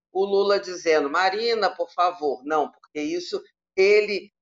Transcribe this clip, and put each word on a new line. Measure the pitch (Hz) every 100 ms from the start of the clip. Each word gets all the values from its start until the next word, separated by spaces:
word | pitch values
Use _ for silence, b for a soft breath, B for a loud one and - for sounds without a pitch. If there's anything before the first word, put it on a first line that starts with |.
| _
o | 180
Lula | 202 196 202 202
dizendo, | 185 180 170 156 143
"Marina, | 165 185 202 233 226 190
por | - 175
favor", | - 180 175 147 123
não, | 139 156 131
porque | - _ 151
isso | 151 175 175 202 B _ _
ele | - 190 208 208 196 - _